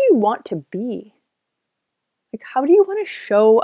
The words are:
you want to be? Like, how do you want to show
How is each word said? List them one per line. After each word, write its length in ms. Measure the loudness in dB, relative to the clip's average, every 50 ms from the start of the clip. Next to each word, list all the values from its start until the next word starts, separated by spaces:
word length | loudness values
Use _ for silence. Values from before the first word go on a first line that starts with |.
| 2 2
you 60 | 2
want 280 | 2 2 0 -2 -4 -8
to 100 | -10 -12 -12 -12 _
be? 440 | -12 -10 -10 -8 -10 -12 -14 -18 _ _ _ _ _ _ _ _ _ _ _ _ _ _ _ _ _ _ _ _ _ _ _ _ -20
Like, 100 | -20 -18 -8 -6
how 100 | -4 2
do 80 | 4 4
you 100 | 4 4
want 220 | 2 -2 -6 -8
to 60 | -8
show 480 | -12 -16 -8 -2 0 2 4 4 4 2